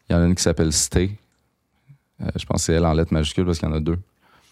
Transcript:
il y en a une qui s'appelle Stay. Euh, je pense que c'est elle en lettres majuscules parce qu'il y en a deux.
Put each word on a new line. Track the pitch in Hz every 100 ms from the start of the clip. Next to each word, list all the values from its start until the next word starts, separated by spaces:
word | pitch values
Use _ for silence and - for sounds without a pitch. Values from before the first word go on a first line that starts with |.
| -
il |
y | 85
en |
a | 87
une |
qui | 92
s'appelle | - 82 82
Stay. | 78 - - 92 107 _ _ _ _ _ _ - - _ -
Euh, | 80 -
je | -
pense | 87
que | -
c'est |
elle | 82 85
en |
lettres | 78 85
majuscules | 80 76 - 90
parce | 85
qu'il | 80
y |
en | 78
a |
deux. | 78 85 - _ _ _ _